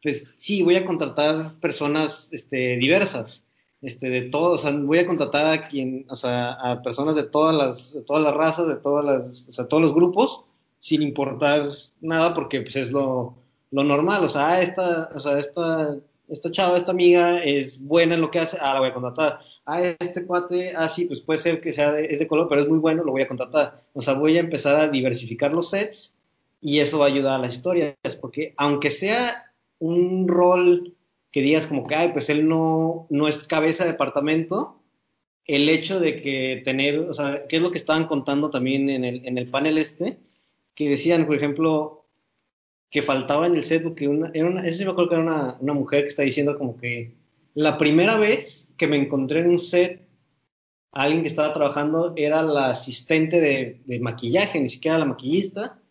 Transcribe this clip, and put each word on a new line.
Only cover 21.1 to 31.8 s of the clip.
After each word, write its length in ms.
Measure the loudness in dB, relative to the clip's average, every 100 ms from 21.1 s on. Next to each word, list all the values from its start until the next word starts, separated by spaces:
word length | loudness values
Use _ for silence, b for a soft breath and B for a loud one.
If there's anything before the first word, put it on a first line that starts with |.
| -6
puede 180 | -2 -2
ser 220 | 0 -2
que 120 | -4
sea 200 | 0 2
de, 140 | 2 -2
es 120 | -2
de 80 | 0
color, 220 | 2 2
pero 120 | 2
es 60 | 4
muy 100 | 4
bueno, 240 | 4 2
lo 80 | 0
voy 100 | 0
a 60 | -2
contratar. 540 | -2 -2 0 0 -4 _
O 100 | -8
sea, 120 | -2
voy 220 | 2 4 4
a 40 |
empezar 360 | 2 -2 2 4
a 120 | 4
diversificar 680 | 2 0 -2 -8 -2 0
los 160 | 0 -2
sets 420 | -4 -4 -8 -20 _ _ _ _ _
y 180 | -2 2
eso 180 | 2 4
va 80 | 2
a 20 |
ayudar 280 | 4 0 0
a 60 |
las 120 | -2
historias, 400 | -4 -2 0 0 -4 -10 -10
porque 340 | -12 -8 -8 -2
aunque 340 | 0 2 0
sea 640 | -2 0 0 0 -4 -12 _ _ _
un 460 | -2 2 2 2 2
rol 680 | 4 6 6 6 4 2 -16 _ _ _
que 120 | 0
digas 240 | 2 2 0
como 200 | -6